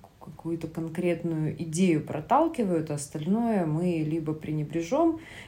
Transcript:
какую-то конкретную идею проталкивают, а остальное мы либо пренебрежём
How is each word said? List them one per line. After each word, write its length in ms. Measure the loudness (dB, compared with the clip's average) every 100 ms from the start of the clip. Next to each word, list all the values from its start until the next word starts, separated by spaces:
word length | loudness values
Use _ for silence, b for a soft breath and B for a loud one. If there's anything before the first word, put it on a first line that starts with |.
| -16 -20
какую-то 440 | -18 -12 -6 -4 -4
конкретную 920 | -6 -4 0 0 0 0 0 -2 -2
идею 420 | -4 2 4 4 0
проталкивают, 840 | -8 2 4 4 2 0 0 0
а 20 | -4
остальное 680 | -6 -6 0 2 2 2 2
мы 380 | 2 2 0 0
либо 260 | -2 -2
пренебрежём 840 | -4 -4 -4 -2 -4 0 4 4 2 B B